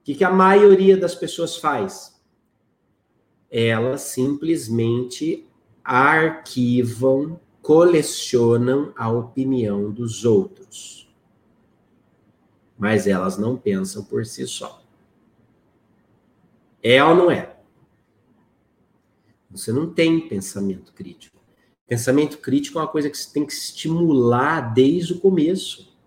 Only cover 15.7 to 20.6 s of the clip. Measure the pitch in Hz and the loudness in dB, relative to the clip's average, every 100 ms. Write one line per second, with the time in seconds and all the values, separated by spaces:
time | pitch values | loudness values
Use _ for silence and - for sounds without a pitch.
15.7 | _ _ _ _ _ _ _ _ _ _ | _ _ _ _ _ _ _ _ _ _
16.7 | _ 113 127 151 170 180 113 - - _ | _ 4 6 6 6 4 2 -6 -18 _
17.7 | _ _ _ _ _ _ _ _ _ _ | _ _ _ _ _ _ _ _ _ _
18.7 | _ _ _ _ _ _ _ _ 95 - | _ _ _ _ _ _ _ _ -14 -6
19.7 | 123 165 170 165 165 - 101 95 101 | -4 -4 0 2 2 -2 -10 -8 -8